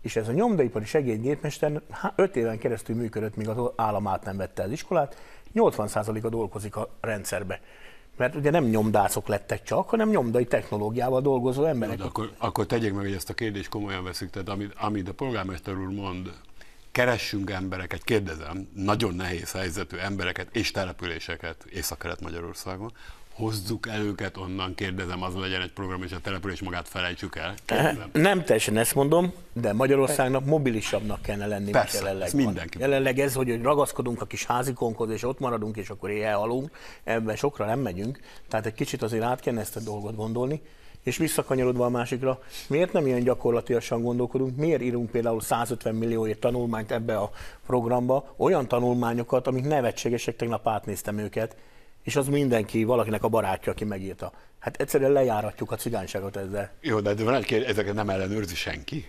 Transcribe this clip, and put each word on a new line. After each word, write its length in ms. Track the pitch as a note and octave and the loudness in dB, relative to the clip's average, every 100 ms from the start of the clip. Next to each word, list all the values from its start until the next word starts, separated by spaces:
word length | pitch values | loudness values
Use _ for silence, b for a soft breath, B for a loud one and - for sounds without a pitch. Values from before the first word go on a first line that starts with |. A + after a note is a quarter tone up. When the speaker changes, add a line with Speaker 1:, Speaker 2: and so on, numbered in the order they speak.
Speaker 1:
És 140 | A#2+ A2+ | -2 -2
ez 120 | A2 | 0
a 40 | |
nyomdaipari 520 | C#3 A#3 F#3 B2+ G#2+ | 2 4 4 2 0
segédgépmester 960 | G#2+ D#3 C3 A2 A#2+ C#3+ D3+ - D3+ D3+ - | 0 0 2 0 0 -2 -4 -2 -2 -2 -8
há-, 220 | - G3 - | -6 -4 2
öt 200 | F#3+ - | 2 4
éven 220 | A2+ A2 | 0 0
keresztül 380 | C3 A2+ - A#2 | -2 -2 -2 -2
működött, 400 | A#2 G#2+ A2 A2 | -2 -2 -4 -4
míg 120 | G#2+ | -4
az 220 | A2 B2 - | -2 -2 0
állam 300 | A2+ G2+ G2+ | 0 2 0
át 180 | F#2 | -2
nem 120 | - G2 | -2 -4
vette 260 | F#2 - | -6 -4
az 80 | F#2+ | -4
iskolát. 460 | C#3 - F3 C#3+ B B B B | -4 0 0 0 B B B B
Nyolcvan 360 | A3 G3+ - G#2+ | 4 4 4 -2
százaléka 400 | G#2+ G#2+ A2 A2+ | -2 -2 -2 -2
dolgozik 480 | A#2 G2+ G#2 G#2 G#2+ | -2 -4 -6 -8 -6
a 120 | A2 - | -8 -6
rendszerbe. 600 | - G#2 F2+ F#2 F#2 F2+ B B B B B - | -4 -4 -4 -4 -4 -8 B B B B B -2
Mert 180 | B2+ | 0
ugye 160 | D#3 C#3+ | 2 4
nem 140 | E3+ | 6
nyomdászok 640 | B2 A2 G#2+ G#2 G2 - - | 6 4 6 6 4 2 0
lettek 340 | G2+ - G#2+ | -2 0 -4
csak, 260 | - B2 - | 0 0 2
hanem 200 | A3+ A3 | 2 4
nyomdai 360 | G#3 A#2+ A#2+ | 4 4 2
technológiával 760 | B2 A#2+ - G#2+ G#2 A#2 B2 C3 | 4 2 0 -2 0 0 2 2
dolgozó 420 | C#3 C3 B2+ B2+ | 4 4 2 2
Speaker 2:
Jó, 60 | D#3+ | 2
Speaker 1:
emberek. 280 | C3 G#2+ F#2+ | 2 -2 -4
Speaker 2:
de 80 | |
akkor, 280 | F2+ - A2 - | -4 -4 -6 -2
akkor 280 | A#2 - G2+ | -2 0 0
tegyék 260 | A#2 A2 | 2 2
meg, 120 | G2 | 0
hogy 100 | G2 | -2
ezt 160 | G2 - | -4 -6
a 40 | |
kérdést 340 | - A2+ G2+ F#2+ | -4 -2 -4 -6
komolyan 360 | A2 G2+ F#2+ | -6 -4 -4
veszik. 260 | F#2 - F#2+ | -6 -6 -8
Tehát 180 | G2+ F#2+ | -8 -6
amit, 240 | G2+ G2+ - | -6 -6 -4
amit 300 | G#2+ G#2 F#2 | -2 -2 -4
a 40 | |
polgármester 640 | F2+ C3+ A2+ F#2+ F2+ - | -4 -2 -2 -4 -6 -6
úr 160 | F#2+ F#2+ | -6 -4
mond, 420 | G2 G2 F#2 F#2 - - B B B B | -4 -4 -6 -8 -12 -18 B B B B
keressünk 580 | - B2 A2+ - G#2 G2 | 0 2 2 -2 -4 -4
embereket, 540 | F#2+ F#2 F#2 F2+ F2 | -4 -4 -6 -6 -6
kérdezem, 640 | - A2+ F#2+ D#2 D2+ F2+ G2 | 0 0 0 -8 -8 -10 -10
nagyon 400 | G2 G2 G#2 A2 | -2 0 2 2
nehéz 380 | F2 F#2 F2 E2 | 0 -4 -4 -6
helyzetű 440 | F#2 F#2 E2 F2+ F2 | -4 -4 -4 -6 -6
embereket 520 | G2 G2 F2+ F2+ F2+ A#2 | -4 -2 -2 -4 -4 -2
és 140 | - | -2
településeket 920 | - F#2 E2 F2+ E2 - E2 E2 D#2 - | -2 -4 -6 -6 -6 -6 -8 -8 -10 -12
Észak-Kelet-Magyarországon, 1200 | E2 D#2+ D#2+ F2 E2 E2 E2 E2+ E2 - F#2 A2 A2 B B B | -8 -6 -6 -8 -8 -8 -8 -8 -10 -10 -8 -10 -12 B B B
hozzuk 540 | - A2 G#2+ F#2 A2 A#2 | -6 -4 -4 -4 -6 -4
el 120 | G#2+ | -2
őket 360 | G#2 F#2 G2 F#2+ | -2 -2 -6 -6
onnan, 380 | F#2 F#2+ F#2 | -6 -4 -4
kérdezem, 480 | F2+ G2 F#2 F2+ F2+ | -4 -4 -4 -4 -4
az 120 | F#2 | -4
legyen 280 | F#2 F#2+ F#2 | -4 -2 -2
egy 100 | F2+ | -4
program, 300 | - F#2+ F#2 | -6 -6 -6
és 100 | F2+ | -6
a 60 | F2+ | -6
település 420 | G2+ F#2+ F#2+ F2 | -6 -4 -4 -4
magát 260 | F#2 F2 E2+ | -4 -6 -6
felejtsük 480 | F#2+ F2+ F2 F#2+ E2 | -2 -2 -2 -6 -6
el. 180 | E2 G2+ | -6 -6
Kérdezem. 460 | - B2+ D3 - E2+ | -2 2 2 0 -2
Speaker 1:
Nem 320 | D3+ F3+ F#3+ | 4 4 4
teljesen 320 | D#3 A2 - G#2+ | 4 4 6 4
ezt 180 | A#2 | 4
mondom, 380 | C#3 C#3+ D#3+ F3+ - - | 4 6 6 4 -2 -10
de 200 | A#2 A2+ | -2 2
Magyarországnak 720 | G#2 C3 C#3 C3 D3 B2+ C3 | 4 6 6 6 4 4 4
mobilisabbnak 800 | C3+ D#3 C3 A2 - G#2 G#2+ G2 | 4 4 4 2 0 0 0 -2
kellene 240 | - G2+ G#2 | -2 -2 -2
lenni, 160 | G2+ | -2
mint 140 | G2+ A#2+ | 2 2
Speaker 2:
Persze, 220 | G#2 G#2 | 2 0
Speaker 1:
jelenleg 280 | F#2+ F#2+ F2+ | -2 -2 0
Speaker 2:
ez 60 | |
Speaker 1:
van. 100 | C#3 | 4
Speaker 2:
mindenki. 360 | B2 F2+ E2 G2 | 4 2 -6 -2
Speaker 1:
Jelenleg 400 | C3 C3+ C3+ B2+ | 2 4 4 2
ez, 160 | C#3 | 2
hogy, 140 | C3 B2+ | 2 0
hogy 140 | A#2 | 2
ragaszkodunk 580 | A#2+ D3 C3+ - B2 A#2 | 2 4 2 0 -4 -4
a 40 | |
kis 220 | G#2 - - | -6 -6 0
házikonkhoz, 640 | A#2+ C3 B2 A#2+ A2 A2 | 0 0 -2 -2 0 -2
és 120 | A2 | -2
ott 160 | A#2+ C3 | -4 -2
maradunk, 380 | B2+ A#2 G#2+ G#2+ | -2 -2 -4 -6
és 140 | F#2 | -8
akkor 200 | F#2+ F#2+ | -8 -4
éjjel 280 | G#2 G#2+ G#2 | -2 0 0
halunk, 320 | A2 B2 D3 B B B | 0 -2 -4 B B B
ebben 320 | - A2+ A2 G#2+ | -2 0 0 0
sokra 280 | C#3+ - | -2 0
nem 160 | G#2 B2 | 0 0
megyünk. 400 | B2 F2+ G#2+ C3+ B B - | -2 -2 -6 -6 B B -4
Tehát 180 | A2 A2 | -2 -2
egy 80 | |
kicsit 280 | - C#3+ - | -4 -4 -2
azért 200 | A2 A2+ | -2 0
át 180 | A#2 B2+ | 0 0
kéne 200 | - A#2 | 0 -2
ezt 160 | G#2 - | -4 -6
a 40 | |
dolgot 360 | A2 G#2 G#2 A2 | -6 -6 -6 -4
gondolni. 460 | A2 A#2 B2+ D3+ B B B B | -2 0 -2 -2 B B B B
És 140 | - - | -4 0
visszakanyarodva 680 | D#3+ - - C3 B2+ B2 | 2 0 2 2 4 4
a 40 | A#2+ | 2
másikra, 540 | B2 A#2+ B2 C3 B2+ B B B | 2 0 0 0 0 B B B
miért 260 | C#3+ F3+ | 2 4
nem 140 | F#3+ C#3 | 4 2
ilyen 160 | B2 | 4
gyakorlatiasan 800 | B2 B2 B2 A#2 - A#2 - A#2 | 2 2 2 2 2 0 2 0
gondolkodunk, 540 | A#2+ A#2+ A#2+ C3 C3 B2+ | 2 0 0 0 0 0
miért 260 | D#3 D3 | 2 2
írunk 280 | B2 A#2+ A#2 | 2 0 0
például 300 | A#2+ A#2 A2+ | 0 2 0
százötven 540 | - B2 A#2+ A#2 A2+ | 0 0 0 -2 -2
millióért 440 | A2 A#2 A2+ A2 G#2+ | 0 0 2 0 2
tanulmányt 540 | B2 B2 A#2+ A2 G#2+ | 2 2 0 -2 -2
ebbe 240 | A#2+ A2+ A2 | -2 0 0
a 140 | G#2 B B B - | -2 B B B 0
programba, 680 | B2+ A#2 B2 B2 C3+ - - | 2 4 2 4 2 0 2
olyan 320 | C#3 F3 B2+ | 4 4 4
tanulmányokat, 800 | A#2+ B2 B2 A#2 A#2+ A#2+ B2+ B2+ | 2 4 4 2 0 2 2 2
amik 180 | B2+ | 0
nevetségesek, 720 | C#3 D3 A#2+ - A#2+ A#2 - - | 2 2 2 0 0 0 -2 -2
tegnap 320 | A#2 A2 - | -2 0 0
átnéztem 500 | G#2 - G2 - G#2 | 0 -2 -4 -4 -4
őket, 380 | G#2 A2 A2+ - b b b b | -2 -2 -4 -6 b b b b
és 140 | - C3 | -2 0
az 100 | C3+ | 2
mindenki, 580 | C#3+ C#3 A#2 G2+ A2+ | 2 4 4 4 2
valakinek 380 | A2 B2 A2 G#2 | 4 4 4 2
a 60 | A#2 | 2
barátja, 440 | A2 F#2+ F#2+ - | 2 2 0 -2
aki 120 | F#2+ | -2
megírta. 480 | G#2+ G2 F#2+ F2 F2 b b b | -4 -4 -8 -8 -10 b b b
Hát 220 | - - | -8 -4
egyszerűen 320 | C#3 D3 C3+ | 0 4 6
lejáratjuk 580 | C#3+ C3 G#2+ G#2+ - G#2 | 6 4 2 -2 -6 -6
a 40 | A2+ | -4
cigányságot 600 | B2 A2 F2+ G2+ G2 G2 | -2 -4 -4 -6 -4 -6
ezzel. 340 | F#2+ G2+ G2 - | -6 -4 -6 -6
Speaker 2:
Jó, 200 | D#3 A2 | 0 2
de 140 | G#2 | 2
van 200 | G#2 A2 | 2 4
egy 100 | C3+ | 2
kérdés, 240 | G2+ A2 A#2+ | 2 2 2
ezeket 260 | G#2 G2+ | 0 0
nem 140 | G#2 G2+ | 0 0
ellenőrzi 460 | F#2+ F#2+ G#2+ G2 | 0 0 -2 -2
senki? 520 | E2+ - D2+ C2+ D3+ | -4 -4 -6 -6 -8